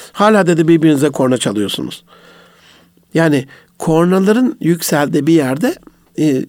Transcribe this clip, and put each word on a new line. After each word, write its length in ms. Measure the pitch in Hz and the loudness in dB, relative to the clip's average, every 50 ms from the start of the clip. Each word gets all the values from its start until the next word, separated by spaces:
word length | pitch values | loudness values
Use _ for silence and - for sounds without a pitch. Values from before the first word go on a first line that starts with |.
| - - | -20 -14
"Hala," 360 | - - 202 220 220 202 180 | -4 0 2 2 4 2 2
dedi, 200 | 170 170 156 165 | 2 2 2 2
"birbirinize 420 | 160 170 160 156 160 151 135 147 147 | 2 2 4 4 2 2 2 0 -2
korna 280 | 139 - 135 127 127 | 0 0 0 0 0
çalıyorsunuz." 640 | 117 - 120 101 107 101 95 - - - - - - _ _ - - - - - - - _ _ _ _ _ _ _ _ _ _ _ _ _ - | -2 -2 -4 -4 -4 -4 -4 -6 -8 -10 -10 -12 -16 _ _ -20 -20 -20 -20 -20 -20 -20 _ _ _ _ _ _ _ _ _ _ _ _ _ -2
Yani 320 | 160 165 160 147 131 135 - - - _ _ _ | 0 0 0 0 -2 -4 -6 -16 -20 _ _ _
kornaların 800 | - - 170 160 160 175 180 185 190 190 208 214 254 254 240 - - | -8 -4 -2 0 2 2 2 2 0 2 2 2 2 0 -2 -4 -4
yükseldiği 640 | - 160 175 165 - - 165 147 147 139 170 147 135 | -2 -2 -2 -2 -2 -4 -2 -2 -2 0 -2 -2 0
bir 60 | 160 165 | 2 2
yerde, 420 | 160 139 127 135 156 220 269 370 - - - _ _ _ _ - - | 2 2 0 -4 -2 -2 -4 -4 -6 -14 -20 _ _ _ _ -6 -2
e, 240 | 156 151 131 131 - | -2 -2 -2 -2 -4